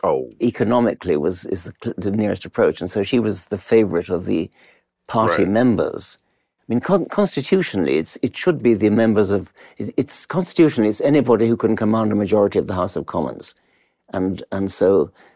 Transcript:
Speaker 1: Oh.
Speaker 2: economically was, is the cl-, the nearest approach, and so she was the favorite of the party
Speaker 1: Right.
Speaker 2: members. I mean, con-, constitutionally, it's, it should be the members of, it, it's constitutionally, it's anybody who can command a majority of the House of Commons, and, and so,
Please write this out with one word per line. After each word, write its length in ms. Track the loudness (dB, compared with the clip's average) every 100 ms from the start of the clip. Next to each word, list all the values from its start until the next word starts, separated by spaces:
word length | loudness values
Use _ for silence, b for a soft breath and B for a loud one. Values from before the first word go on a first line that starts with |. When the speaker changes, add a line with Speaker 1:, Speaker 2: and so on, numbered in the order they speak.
Speaker 1:
Oh. 280 | -2 -2 -4 -4
Speaker 2:
economically 760 | -2 0 0 2 0 -2 -2 0
was, 280 | 0 -4 -6
is 160 | -8
the 100 | -8 -12
cl-, 100 | -10 -6
the 140 | -4
nearest 340 | -2 -2 -4 -6
approach, 340 | 0 0 0
and 100 | -4
so 140 | -4
she 160 | 0 0
was 260 | 0 -4 -8
the 120 | -10
favorite 500 | 2 2 4 0 -2
of 160 | -4 -2
the 240 | -4 -4 b b b b _ -6
party 360 | 0 2 2
Speaker 1:
Right. 80 | 2
Speaker 2:
members. 680 | 2 2 2 -2 -6 -12 -18 _ _ _ _
I 20 | -6
mean, 100 | -4
con-, 260 | 0 0 0
constitutionally, 920 | -2 -2 -2 0 0 0 -2 0 0
it's, 200 | -2 -4
it 160 | -6 -2
should 260 | -2 2
be 100 | 2 4
the 140 | 4
members 380 | 4 4 4 2
of, 220 | 0 -4 b b -12
it, 160 | -6 -4
it's 280 | -4 -6 -6
constitutionally, 640 | -4 0 4 4 4 0
it's 120 | 2
anybody 480 | 2 2 4 4 2
who 80 | 2
can 180 | 0 2
command 380 | 2 2 0
a 20 | 0
majority 420 | 2 2 2 2
of 80 | -2
the 80 | -2
House 200 | -4 -4
of 120 | -6
Commons, 480 | -4 -6 -8 -16 -20 _ _ _ _ _
and, 280 | -4 -4 -4 -8
and 180 | -6 -4
so, 400 | 0 2 4 2 b b